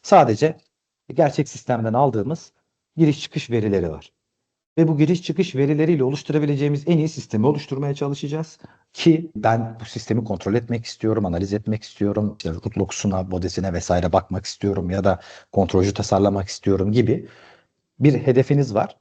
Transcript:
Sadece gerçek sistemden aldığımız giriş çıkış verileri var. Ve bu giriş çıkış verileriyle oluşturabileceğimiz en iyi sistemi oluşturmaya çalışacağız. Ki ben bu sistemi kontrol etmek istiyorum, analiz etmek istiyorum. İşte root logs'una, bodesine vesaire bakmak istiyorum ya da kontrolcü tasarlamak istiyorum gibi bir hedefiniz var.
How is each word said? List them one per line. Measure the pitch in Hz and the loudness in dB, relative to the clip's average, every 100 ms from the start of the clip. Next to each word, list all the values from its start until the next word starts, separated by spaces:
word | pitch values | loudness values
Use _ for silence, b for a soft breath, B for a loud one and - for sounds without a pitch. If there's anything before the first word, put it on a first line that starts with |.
Sadece | - 190 131 104 156 - _ _ _ _ - | 6 6 6 4 0 -2 _ _ _ _ -6
gerçek | 131 151 147 147 | 0 2 2 -4
sistemden | - - 120 113 | -6 -4 -2 0
aldığımız | 117 139 110 104 165 - _ _ _ _ - | 2 2 0 -4 -8 -12 _ _ _ _ 2
giriş | 156 147 | 2 2
çıkış | - 151 - | -6 -10 -2
verileri | 117 107 98 87 | -2 2 0 0
var. | 76 - _ _ _ _ _ _ - | -8 -16 _ _ _ _ _ _ 0
Ve | 160 | 2
bu | 147 | 4
giriş | 151 175 | 2 2
çıkış | - 156 180 131 | -2 -4 -2 0
verileriyle | 139 151 156 160 | 0 2 2 2
oluşturabileceğimiz | 131 143 - 151 147 143 147 143 147 | 0 -2 -2 -2 0 0 -2 -2 0
en | 165 | 2
iyi | 156 | 0
sistemi | - - 110 127 | -6 -4 0 2
oluşturmaya | 147 - 135 143 | 0 -6 -6 -4
çalışacağız. | 139 143 143 143 156 160 - B B B | -4 -4 -6 -6 -8 -8 -14 B B B
Ki | - 170 160 170 107 | 2 4 4 0 -2
ben | 113 113 113 113 | 0 2 -2 -10
bu | |
sistemi | 110 113 - 113 | -12 -12 -4 -2
kontrol | 110 95 98 | -2 -6 -2
etmek | 113 117 117 | -2 -2 -6
istiyorum, | 113 - 110 110 95 | -6 -4 -2 0 0
analiz | 85 98 | -2 -2
etmek | 104 110 107 | -4 -2 -6
istiyorum. | - - 101 101 104 - | -6 -4 -2 0 -4 -4
İşte | 82 | -8
root | 82 - 98 | -6 -6 -4
logs'una, | 92 - 101 95 92 | -4 -2 -2 -2 -4
bodesine | 92 90 - 95 | -4 -4 -4 -4
vesaire | 87 - 90 87 | -4 0 0 2
bakmak | 95 - 92 | 0 0 -8
istiyorum | - - 101 95 87 | -8 -4 -2 -2 -2
ya | 95 | 0
da | 98 90 B B B | 0 0 B B B
kontrolcü | - 90 95 98 | -2 2 2 2
tasarlamak | 98 98 98 101 98 92 | -2 0 2 2 0 -6
istiyorum | - - 95 101 | -4 0 0 2
gibi | 113 113 147 B B B B B _ _ _ | 2 2 0 B B B B B _ _ _
bir | 139 | 2
hedefiniz | 123 - 127 131 143 127 | 4 2 2 4 2 2
var. | 101 - - | 0 -2 -8